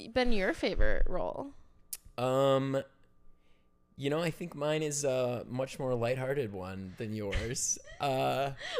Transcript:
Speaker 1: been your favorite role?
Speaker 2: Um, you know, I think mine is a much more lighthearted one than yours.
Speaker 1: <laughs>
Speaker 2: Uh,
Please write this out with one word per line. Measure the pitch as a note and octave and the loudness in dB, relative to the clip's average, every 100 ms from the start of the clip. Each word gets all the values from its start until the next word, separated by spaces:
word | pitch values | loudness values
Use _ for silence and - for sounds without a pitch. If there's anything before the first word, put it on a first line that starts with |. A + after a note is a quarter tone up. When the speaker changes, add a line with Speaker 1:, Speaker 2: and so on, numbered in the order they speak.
| - | -6
Speaker 1:
been | B3+ B3 | 2 4
your | G#3+ F#3 | 4 4
favorite | E4 A3+ F3 G#2+ G2+ - | 0 0 6 8 8 6
role? | F3+ F2+ - C#4 - - _ _ - - - | 4 -2 -6 -10 -14 -20 _ _ -16 -12 -4
Speaker 2:
Um, | B2+ C3 C#3 C3+ C3+ C3+ - _ _ _ - - _ _ _ _ _ - | 2 4 6 4 2 -2 -4 _ _ _ -20 -20 _ _ _ _ _ -8
you | C#3 | -2
know, | D3+ | -2
I | E3+ | -2
think | - E3+ | -4 -10
mine | C#3+ D3 D#3 | -4 -2 0
is | D3+ C#3+ | -2 -2
a | C#3+ B2+ B2 A#2 - | 0 0 0 -2 -6
much | B2 C3 - | -6 -6 -4
more | C3 B2 | -2 0
lighthearted | A#2 C3 C3 C#3+ A2+ | 0 0 -2 -2 -4
one | G2 F#2 F#2+ F#2+ F2+ | -6 -8 -8 -10 -8
than | A2 G#2+ | -8 -6
yours. | G2+ F#2 A2+ C3+ - - | -4 -2 -4 -4 -4 -4
Speaker 1:
<laughs> | - - | -8 -6
Speaker 2:
Uh, | C#3+ C3 C3+ C3 C#3 C3+ - | -4 0 0 -2 -2 -6 -8